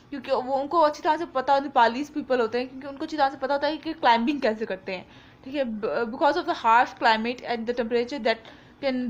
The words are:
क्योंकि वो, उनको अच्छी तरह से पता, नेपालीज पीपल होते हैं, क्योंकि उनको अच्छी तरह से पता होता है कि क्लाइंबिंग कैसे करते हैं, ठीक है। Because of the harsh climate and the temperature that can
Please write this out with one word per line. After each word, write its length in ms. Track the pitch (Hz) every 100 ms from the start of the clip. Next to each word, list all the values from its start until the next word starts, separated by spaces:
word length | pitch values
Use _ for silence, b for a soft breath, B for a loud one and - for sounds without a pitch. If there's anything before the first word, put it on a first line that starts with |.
| B
क्योंकि 220 | 285 277
वो, 240 | 262 254 269
उनको 240 | 285 339
अच्छी 240 | 302 294
तरह 140 | - 311
से 80 | 339
पता, 340 | 262 262 277
नेपालीज 500 | 285 262 226 240 294
पीपल 300 | 294 - 254
होते 180 | 220 240
हैं, 100 | 262
क्योंकि 200 | 262 277
उनको 180 | 277 320
अच्छी 120 | 302
तरह 120 | 277
से 80 | 294
पता 160 | 262
होता 140 | 285 285
है 100 | 311
कि 160 | 320
क्लाइंबिंग 480 | - 262 226 233 294
कैसे 240 | 226 220 214
करते 260 | 190 196
हैं, 160 | 185 - B B B 262
ठीक 100 | 285
है। 80 | 247 214 202 160 240
Because 280 | 262 294
of 100 | 349
the 120 | 311 320
harsh 440 | 226 233 277 -
climate 420 | 247 220 233 233
and 240 | - 233 226
the 80 | 247
temperature 400 | 226 240 240 285
that 180 | 226 226 - B B B
can 120 | 277 254